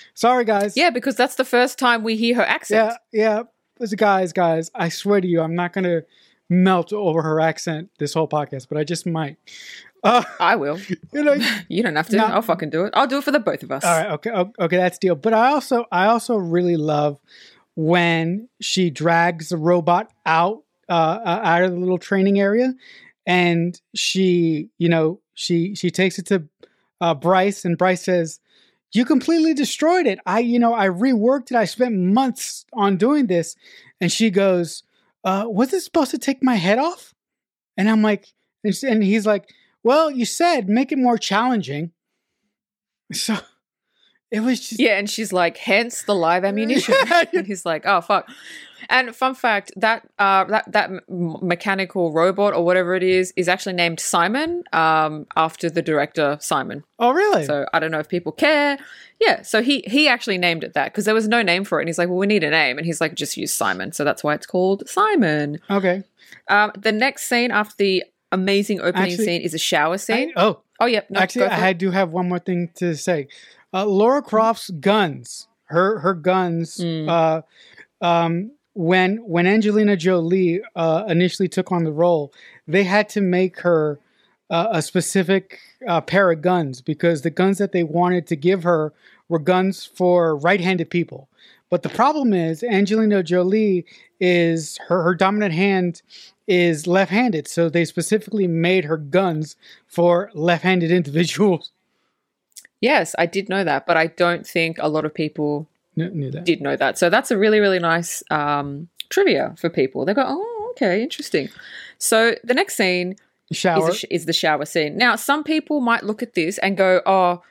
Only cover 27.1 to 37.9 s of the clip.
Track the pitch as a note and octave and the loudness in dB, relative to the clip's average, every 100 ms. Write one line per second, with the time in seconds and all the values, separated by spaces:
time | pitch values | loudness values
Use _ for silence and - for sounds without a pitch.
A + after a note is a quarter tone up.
27.1 | D3+ E3+ F#3 G3 G3 F#3 E3 F3+ F3+ - | 0 2 4 2 0 -2 0 2 0 0
28.1 | F3+ E3 - _ _ _ _ _ G#3 B3 | 0 -2 -8 _ _ _ _ _ -2 2
29.1 | D4 - E4 D#4+ C#4+ C#4+ - D4+ F4+ D4 | 2 2 2 2 0 -2 0 0 2 2
30.1 | F#3+ - G#3 A#3+ A#3+ A#3 A#3 G3 F3 C4 | -2 -2 -2 0 2 2 2 0 2 0
31.1 | A#3+ A3 C#4 A#3 A#3+ F#3+ - B3 G3+ F3+ | 2 2 0 0 0 0 0 -2 0 2
32.1 | G#3+ C4+ A#3 - - - A#3+ G3+ F#3 A3+ | 2 2 -2 -10 -12 -10 -2 0 2 2
33.1 | D4+ A#3+ F3 D#3+ - _ - - - F3+ | 2 2 0 -2 -8 _ -20 -18 -4 -2
34.1 | - A3+ F#3 G3 F3+ E3+ - - _ _ | 0 2 4 4 2 0 -8 -20 _ _
35.1 | _ F#3 G3 A3+ G3+ C4 F#4+ - E4 C4 | _ -2 -2 -2 0 0 0 -2 0 0
36.1 | C#4+ - C4+ B3+ A3+ E3+ A3+ D#4 - - | -2 -4 0 0 2 2 2 0 -6 -16
37.1 | _ _ _ _ _ _ - G#3 | _ _ _ _ _ _ -2 2